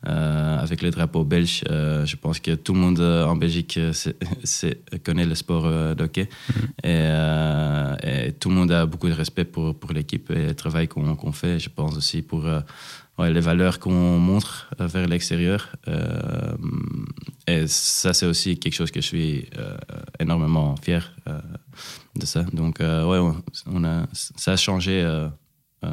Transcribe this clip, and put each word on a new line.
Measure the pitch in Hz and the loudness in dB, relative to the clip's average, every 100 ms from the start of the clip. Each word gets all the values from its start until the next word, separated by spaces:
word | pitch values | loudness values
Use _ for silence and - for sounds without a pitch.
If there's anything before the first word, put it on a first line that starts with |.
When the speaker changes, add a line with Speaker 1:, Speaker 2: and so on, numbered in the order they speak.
| - | -2
Speaker 1:
euh, | 78 78 76 78 78 | 0 2 2 2 0
avec | 80 82 | 0 0
le | 87 | -2
drapeau | 82 82 82 | 0 0 2
belge, | 76 87 85 - - | 2 4 2 0 -2
euh, | 78 76 76 | 0 0 0
je | 76 76 | 0 -2
pense | 76 80 | -4 -4
que | - | -2
tout | 80 - | -2 2
le | 92 | 4
monde, | 90 87 | 4 4
euh, | 85 85 | 4 4
en | 80 | 4
Belgique, | 82 82 82 82 - | 2 2 0 -2 -2
euh, | 82 | -2
c'est, | 80 - - 87 | 0 -4 -4 -6
<laughs> | - | -6
c'est, | - - 87 69 - - | -4 -2 -2 -4 -8 -8
connaît | - 85 | -2 2
le | 87 | 2
sport, | 80 - 85 | 0 0 0
euh, | 82 80 80 | 2 2 0
de | 76 | 0
hockey. | 78 - 98 - - | -2 -2 -4 -6 -4
Speaker 2:
Mhm. | - 113 - | -2 -2 -4
Speaker 1:
Et, | - 82 80 | 0 2 4
euh, | 78 78 78 78 76 76 73 71 69 | 2 2 2 2 2 2 0 0 -2
et | 65 67 60 | -2 -2 -2
tout | - 87 | -4 0
le | 92 | 4
monde | 87 | 4
a | 85 | 4
beaucoup | 82 85 87 | 2 0 -2
de | |
respect | 80 80 - 85 | 0 -2 -2 -4
pour, | - 80 | -2 -2
pour | 76 - | -4 -4
l'équipe | 76 73 - - | -4 -2 -6 -4
et | 85 76 | -2 -2
le | |
travail | 76 - 82 82 | -2 -2 0 -2
qu'on, | - 73 78 | 0 -2 0
qu'on | - | -4
fait. | 73 87 85 | -2 -2 -2
Je | - | -4
pense | - 76 76 | -4 -4 -2
aussi | 71 82 | -2 -4
pour, | 78 82 | -4 -2
euh, | 78 78 73 - - - - - | 0 -2 -4 -12 -18 -18 -18 -2
ouais, | 87 | 2
les | 82 | 4
valeurs | 82 85 90 87 | 4 4 4 2
qu'on | - 90 87 87 | 0 4 4 6
montre, | 87 101 101 - - - | 6 4 0 -8 -12 -6
euh, | 87 | -4
vers | 92 87 | 0 0
l'extérieur. | 87 - 85 87 101 - - - | 0 0 0 2 0 -4 -12 -6
Euh, | 80 - - - 50 50 50 - - - - - - - - - | -2 -2 -2 -4 -4 -4 -4 -4 -4 -4 -6 -8 -10 -14 -10 0
et | 85 78 | 2 2
ça, | - - - 95 | 0 0 0 2
c'est | 87 90 | 4 2
aussi | 82 - 85 | 2 0 0
quelque | - | -2
chose | - 82 | -2 -2
que | - | -2
je | 78 | -2
suis, | 85 80 71 - - | 0 0 -2 -6 -10
euh, | 50 50 - - - - | -10 -10 -12 -14 -14 -6
énormément | 80 85 78 80 73 71 | 0 2 4 4 2 0
fier, | - 87 82 - - | 0 -2 -2 -12 -12
euh, | 76 78 82 _ - - - - | -10 -10 -14 _ -20 -18 -18 -12
de | - 78 | -6 -2
ça. | 80 87 | -2 -2
Donc, | 80 80 78 | 0 -2 0
euh, | 82 80 | 0 2
ouais, | 80 92 | 2 4
on, | 87 80 - - - | 2 0 -6 -14 -6
on | 92 | -2
a, | 82 82 80 | 0 0 -2
ça | - - - - | -6 -12 -6 -2
a | 92 | 0
changé. | - 92 87 95 | 2 0 0 0
Euh, | 85 78 78 73 _ _ _ _ | 2 0 -2 -6 _ _ _ _
euh. | 82 | -8